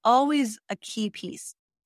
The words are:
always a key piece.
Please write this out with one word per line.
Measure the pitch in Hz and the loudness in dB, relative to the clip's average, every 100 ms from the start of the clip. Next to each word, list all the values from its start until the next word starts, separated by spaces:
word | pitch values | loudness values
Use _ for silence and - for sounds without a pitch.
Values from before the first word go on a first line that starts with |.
always | 226 247 285 294 240 220 - | 4 4 4 2 0 -4 -10
a | 202 | -12
key | - - 208 | -10 -6 -6
piece. | - 185 - - - _ _ | -6 -12 -12 -16 -20 _ _